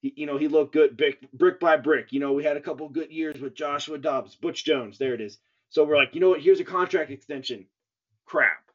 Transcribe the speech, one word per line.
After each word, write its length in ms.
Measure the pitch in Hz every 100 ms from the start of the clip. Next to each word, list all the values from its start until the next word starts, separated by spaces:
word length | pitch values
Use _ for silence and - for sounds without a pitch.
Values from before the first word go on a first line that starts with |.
He, 120 | 135 143
you 100 | 147
know, 120 | 143
he 100 | 151
looked 260 | 156 143
good 240 | 156 147 120
brick, 340 | 143 - -
brick 280 | 131 180 180
by 180 | 175 156
brick. 340 | 135 143 110
You 80 | 135
know, 140 | 143
we 100 | 139
had 140 | 151 147
a 40 |
couple 260 | 156 139 151
good 220 | 139 156
years 280 | 160 156 143
with 160 | 135 -
Joshua 420 | 151 143 147 147
Dobbs, 380 | 143 135 107 _
Butch 280 | 170 - -
Jones, 320 | 143 110 101
there 160 | 135
it 80 | 117
is. 160 | 107 - _ _ _
So 140 | -
we're 140 | 151 147
like, 160 | 135
"You 80 | 165
know 80 | 185
what? 120 | 180
Here's 180 | 151 190
a 40 | -
contract 460 | 185 180 185 156
extension." 540 | 139 _ 143 131 113 95 _ _ _ _ _ _
Crap. 380 | 165 120 76 _